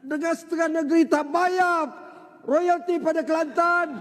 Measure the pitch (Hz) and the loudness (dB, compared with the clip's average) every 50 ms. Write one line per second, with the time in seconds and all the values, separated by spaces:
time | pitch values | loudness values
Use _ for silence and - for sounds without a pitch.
0 | - 262 302 294 320 330 330 330 - - 339 320 330 320 311 330 311 269 330 330 | -8 -6 -6 -4 -2 -2 -4 -4 -6 -8 -2 -2 -2 0 0 -2 0 2 4 4
1 | 320 - 302 294 302 285 294 339 359 359 359 370 359 359 349 330 311 254 - - | 4 4 2 0 0 0 0 0 0 2 2 2 2 2 2 0 -2 -4 -8 -16
2 | - - - - - - - - - 226 269 320 359 349 349 339 349 359 349 330 | -20 -20 -20 -20 -20 -20 -20 -14 -4 0 0 2 4 2 0 0 0 -2 -2 0
3 | - 320 311 320 285 302 320 320 330 294 226 339 339 349 349 349 339 311 277 202 | 0 0 -2 -2 0 0 0 0 -2 -2 0 0 2 2 2 0 0 -2 -6 -14